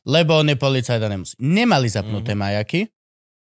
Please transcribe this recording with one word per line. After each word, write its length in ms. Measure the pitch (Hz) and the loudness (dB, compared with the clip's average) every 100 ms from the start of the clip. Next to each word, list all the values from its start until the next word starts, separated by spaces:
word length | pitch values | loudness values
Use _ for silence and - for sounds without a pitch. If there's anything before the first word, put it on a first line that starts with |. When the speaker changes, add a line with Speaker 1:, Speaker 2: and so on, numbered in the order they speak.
Speaker 1:
lebo 320 | - 151 160 156 | 0 2 4 4
on 100 | 151 | 2
je 140 | 139 | 2
policajt 400 | 139 131 117 117 | 0 0 0 -2
a 80 | 107 | -2
nemusí. 260 | 98 87 - | -4 -8 -6
Nemali 500 | 131 190 240 156 120 | 0 2 2 2 2
zapnuté 480 | 101 101 104 113 104 | -2 -4 -6 -4 -2
Speaker 2:
Mhm. 60 | |
Speaker 1:
majaky, 400 | 98 104 104 170 226 _ _ _ _ _ _ | -2 -2 -2 -4 -4 _ _ _ _ _ _